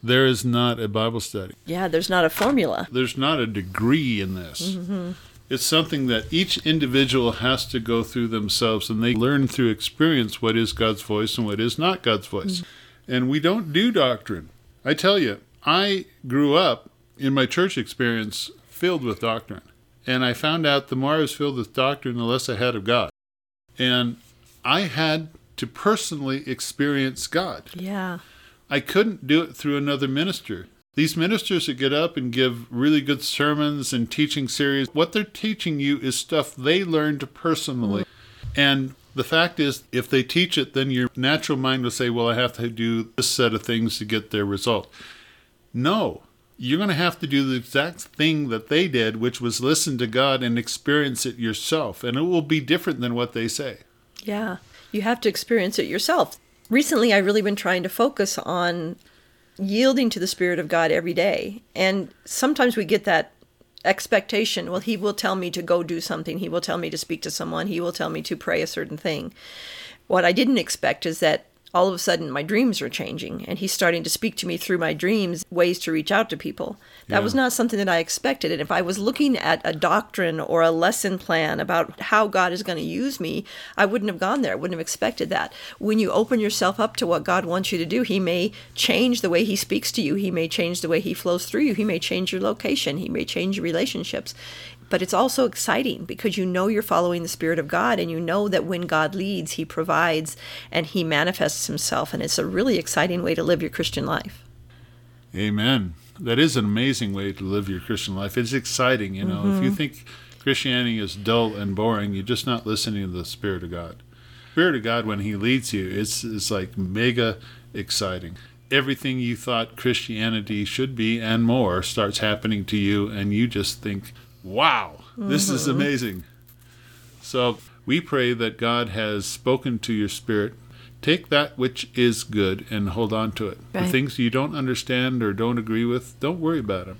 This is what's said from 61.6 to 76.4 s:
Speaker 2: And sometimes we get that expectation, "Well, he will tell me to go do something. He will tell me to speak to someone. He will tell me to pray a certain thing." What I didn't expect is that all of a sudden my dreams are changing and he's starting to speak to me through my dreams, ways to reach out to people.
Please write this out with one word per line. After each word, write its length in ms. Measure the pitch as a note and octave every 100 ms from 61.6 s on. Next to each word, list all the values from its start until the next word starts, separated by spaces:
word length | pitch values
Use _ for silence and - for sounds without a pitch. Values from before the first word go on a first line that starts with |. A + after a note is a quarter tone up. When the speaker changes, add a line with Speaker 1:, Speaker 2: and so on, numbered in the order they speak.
| _ -
Speaker 2:
And 340 | F#3+ G3 F3+ _ -
sometimes 520 | - B3+ D4+ B3 A#3
we 80 | F#3
get 180 | G3+ G#3
that 260 | E3 - _ _ _ _ - -
expectation, 840 | F#3+ - G#3+ G3 G#3+ G#3+ - E3+
"Well, 100 | F3+
he 160 | G#3 A3
will 160 | G#3
tell 220 | G3+ G3 F#3+
me 140 | F3+
to 100 | F3
go 220 | E3+ F3
do 180 | D#3+ E3
something. 380 | - E3 D#3+ F#3+
He 100 | E3+
will 120 | E3+
tell 160 | E3+ E3+
me 120 | E3
to 80 | D#3
speak 240 | - D#3+
to 80 | -
someone. 360 | D3+ E3 E3 F3
He 120 | E3+
will 140 | F3
tell 160 | F3 -
me 120 | D#3+
to 120 | D#3 E3
pray 240 | - E3+
a 60 | D#3+
certain 300 | - D#3+ D3+
thing." 360 | F#3 D3+ E3 - - - - - - - _
What 180 | F#3 F3
I 60 |
didn't 260 | F3+ B3 B3+
expect 480 | - - C#3 - E3+
is 140 | D#3+
that 260 | D#3+ D3+ - _ -
all 160 | F3+ F#3
of 60 |
a 60 | F3+
sudden 320 | - E3+ D#3+
my 100 | C3+
dreams 400 | D#3 G#3 B3+ G3
are 80 | B2+
changing 560 | - - D3+ - - -
and 140 | -
he's 120 | F#3+
starting 300 | - F3+ E3+
to 80 | D#3+
speak 260 | - A3+ -
to 120 | F3+
me 100 | E3+
through 220 | - F3+
my 120 | E3
dreams, 540 | D#3 F3 A3 F#3 E3+ -
ways 260 | F3 F3 F3
to 140 | -
reach 200 | D#3+ D3+
out 160 | G3+ A3
to 80 |
people. 420 | -